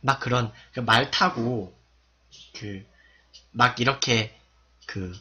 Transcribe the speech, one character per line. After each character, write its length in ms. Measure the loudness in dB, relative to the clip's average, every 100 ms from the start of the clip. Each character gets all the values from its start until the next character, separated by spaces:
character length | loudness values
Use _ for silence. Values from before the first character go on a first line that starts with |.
막 180 | 0 -2
그런 340 | 0 0 0 -6 -14
그 60 | -6
말 320 | 2 4 4
타고 640 | 0 0 0 -4 -4 -6 -14 _ _ _ _ _ -20 -20 -14
그 300 | -12 -12 -16 _ _ _ _ -20 _
막 280 | 2 2 4
이렇게 600 | 0 0 0 0 0 -8 _ _ _ _ -12
그 260 | -10 -8 -10